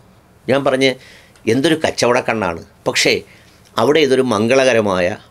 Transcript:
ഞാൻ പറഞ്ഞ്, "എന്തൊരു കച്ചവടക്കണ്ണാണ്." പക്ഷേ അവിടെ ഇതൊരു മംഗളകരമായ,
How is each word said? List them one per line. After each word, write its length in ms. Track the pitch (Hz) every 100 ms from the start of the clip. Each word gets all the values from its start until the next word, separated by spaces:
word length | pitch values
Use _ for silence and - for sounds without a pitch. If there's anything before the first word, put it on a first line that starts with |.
| - - _ _ -
ഞാൻ 160 | 135
പറഞ്ഞ്, 300 | 135 131 135 127 - - - - 110
"എന്തൊരു 300 | 127 160 160 95
കച്ചവടക്കണ്ണാണ്." 800 | - 120 123 123 113 92 82 - _ 127
പക്ഷേ 320 | - 143 95 - - - - - -
അവിടെ 220 | 123 156
ഇതൊരു 220 | 135 127
മംഗളകരമായ, 920 | 127 104 113 135 131 113 104 92 90 107 -